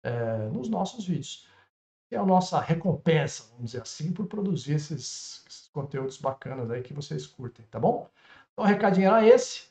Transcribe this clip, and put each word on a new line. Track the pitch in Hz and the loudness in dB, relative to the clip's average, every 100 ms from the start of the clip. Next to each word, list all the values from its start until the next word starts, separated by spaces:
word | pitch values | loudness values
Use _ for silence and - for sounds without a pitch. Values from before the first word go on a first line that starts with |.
é, | 123 120 113 113 107 | -4 -4 -2 -4 -4
nos | 190 240 | -4 -2
nossos | 202 185 240 185 | -2 -2 -6 -4
vídeos. | 151 147 - _ _ _ _ _ _ _ | -4 -6 -14 _ _ _ _ _ _ _
Que | - | -2
é | |
a | 190 | 4
nossa | 185 180 160 | 4 4 -2
recompensa, | 120 165 190 147 - 156 131 - - | 0 0 0 0 2 2 2 -6 -16
vamos | 123 120 | -12 -10
dizer | 117 | -10
assim, | 113 - 156 | -12 -8 -6
por | 180 196 | -4 -4
produzir | 214 196 175 143 | -4 -2 -2 -2
esses, | 151 - 160 - - - - _ | -4 -4 -10 -10 -12 -14 -18 _
esses | - _ | -20 _
conteúdos | - 143 135 131 - | -10 -8 -6 -6 -4
bacanas | 139 135 127 131 117 | -6 -4 -8 -8 -6
aí | 123 | -6
que | 127 | -8
vocês | 143 143 151 - | -10 -8 -8 -10
curtem, | _ 120 - 110 | _ -14 -14 -14
tá | 113 | -2
bom? | 160 247 - _ _ - _ | 0 0 -6 _ _ -20 _
Então, | - 202 | -2 2
o | |
recadinho | 202 208 185 190 | 4 4 4 6
era | 220 220 | 6 8
esse. | 247 - - - | 8 6 -10 -16